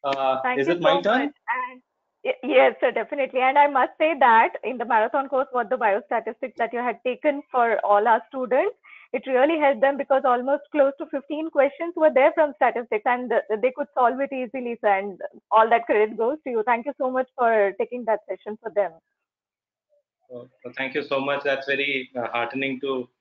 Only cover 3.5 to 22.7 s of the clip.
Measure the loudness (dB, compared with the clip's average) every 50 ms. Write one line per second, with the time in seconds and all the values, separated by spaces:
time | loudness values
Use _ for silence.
3.5 | 4 4 4 4 4 2 0 0 0 0 0 0 2 4 4 6 6 6 6 4
4.5 | 0 -6 -8 -8 -6 -6 -2 0 0 2 2 2 0 -2 -2 -2 -2 -2 -2 -2
5.5 | -2 -4 -2 -2 -2 -2 0 0 0 0 -2 -4 -6 -6 -4 -6 -8 -10 -10 -10
6.5 | -6 -6 -6 -4 -4 -4 -4 -4 -6 -4 -4 -6 -4 -2 0 0 0 -2 -4 _
7.5 | 0 0 2 2 2 0 2 4 4 4 4 4 2 2 0 -4 -8 -8 -4 0
8.5 | 0 0 0 0 -4 _ _ _ -20 -20 -12 _ -8 -8 -4 0 2 4 4 4
9.5 | 2 2 2 2 2 4 2 2 2 0 -2 0 0 2 2 2 2 2 0 0
10.5 | -2 -2 -4 -2 0 2 2 2 0 -4 -8 -8 -8 -8 -8 -8 -8 -8 -6 -4
11.5 | 0 2 2 2 0 -4 -8 -8 -2 2 2 2 4 4 4 4 4 2 0 0
12.5 | 0 0 0 0 0 -2 -4 -4 -4 -4 -2 -2 -2 -2 -2 -2 -2 -2 -2 -2
13.5 | -2 -2 -2 -2 -2 -4 -8 -6 _ 2 2 2 2 0 -4 -4 -4 -6 -8 -6
14.5 | -8 -8 -8 -8 -8 -4 0 0 0 0 -2 -4 -8 -10 -12 -14 -16 -18 -6 0
15.5 | 4 4 4 6 4 2 2 2 2 2 2 0 0 -2 -2 -2 -2 -4 -6 -4
16.5 | -4 -2 0 0 -2 -2 -2 -6 -6 -6 -4 -4 -2 -4 -4 -6 _ -2 0 2
17.5 | 4 2 2 2 0 -2 -6 -6 -8 -6 -4 -2 -2 -2 -4 -6 -12 -10 _ -12
18.5 | -14 -12 -12 -6 -2 -2 -2 -2 -6 -12 _ _ _ _ _ _ _ _ _ _
19.5 | _ _ _ _ _ _ _ _ _ _ _ _ _ _ _ _ -18 -18 -18 -20
20.5 | _ _ -18 -14 -10 -8 -8 -6 -6 -6 -6 -4 -4 -4 -2 -2 -4 -4 -2 -2
21.5 | -2 -2 -2 -4 -4 -2 -2 -2 -4 -6 -8 -8 -8 -8 -6 -4 -4 -4 -4 -4
22.5 | -4 -4 -4 -4